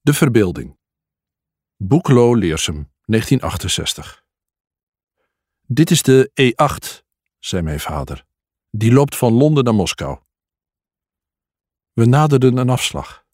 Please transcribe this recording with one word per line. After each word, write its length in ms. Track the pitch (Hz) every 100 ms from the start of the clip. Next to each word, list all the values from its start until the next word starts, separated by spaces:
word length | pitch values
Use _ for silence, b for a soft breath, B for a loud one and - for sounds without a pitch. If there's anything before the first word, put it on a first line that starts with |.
De 140 | -
verbeelding. 640 | 147 151 113 95 82 - _ _ _ _ _ _ _ _ _ _ _
Boeklo, 580 | 95 147 - 123 120
Leersum, 560 | 120 92 80 - 76 73 _
negentien 360 | - 110 - -
achtenzestig. 840 | 73 82 92 - - - - - _ _ _ _ _ _ _ _ _ _ _ _ _ _ _
"Dit 240 | 123 165
is 120 | 160
de 280 | - 131 135
E 180 | - 127
acht," 500 | - 147 - - - _ _ _ _
zei 240 | - 92
mijn 180 | 80 73
vader. 440 | - 76 69 69 _ _ _ _ _
"Die 220 | 107 113
loopt 240 | 127 143 -
van 160 | 123
Londen 320 | 113 147 147
naar 100 | 127
Moskou." 440 | 110 87 - 69 - _ _ _ _ _ _ _ _ _ _ _ _ _ _ _ _ _
We 120 | -
naderden 520 | 117 135 151 139 127 123
een 140 | 127
afslag. 540 | 127 - - - - _